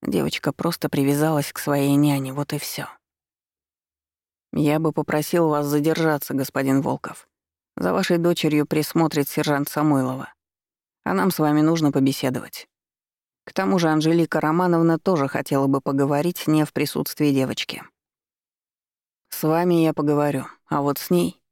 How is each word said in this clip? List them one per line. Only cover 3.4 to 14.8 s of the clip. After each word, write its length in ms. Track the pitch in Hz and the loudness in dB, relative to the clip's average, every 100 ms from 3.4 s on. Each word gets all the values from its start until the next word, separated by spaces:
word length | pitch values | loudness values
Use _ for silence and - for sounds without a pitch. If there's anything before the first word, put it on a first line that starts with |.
| _ _ _ _ _ _ _ _ _ _ _ | _ _ _ _ _ _ _ _ _ _ _
"Я 260 | - 147 151 | -2 0 2
бы 140 | 160 | 0
попросил 560 | 151 - 151 151 180 160 | -2 -2 -2 0 0 2
вас 160 | 147 143 | 2 0
задержаться, 640 | 147 151 160 160 147 - | 0 0 2 2 0 -2
господин 480 | 139 131 135 135 135 | -4 -4 -2 0 2
Волков. 460 | 127 131 - - - _ _ _ _ - | 0 -6 -8 -16 -20 _ _ _ _ -4
За 180 | 180 | -2
вашей 240 | 180 185 170 | 0 0 2
дочерью 480 | 170 170 160 151 143 | 2 2 2 2 0
присмотрит 640 | 151 147 170 160 151 143 | -2 0 0 0 0 -2
сержант 400 | - 147 143 143 | -2 0 0 -2
Самойлова. 640 | 151 151 139 127 131 139 - _ _ _ _ _ _ | 0 2 2 0 -6 -12 -18 _ _ _ _ _ _
А 100 | - | -4
нам 160 | 190 190 | 0 0
с 100 | 170 | 2
вами 220 | 151 151 | 2 4
нужно 300 | 156 165 151 | 4 2 2
побеседовать. 760 | 139 135 135 131 127 - - - _ _ _ _ _ _ _ - | 2 0 0 -4 -4 -10 -18 -20 _ _ _ _ _ _ _ -12
К 80 | |
тому 260 | - 190 190 | -4 0 2
же 100 | 165 | 2
Анжелика 500 | 156 156 170 160 160 | 2 2 2 2 0
Романовна 580 | 151 165 180 165 | 0 0 2 4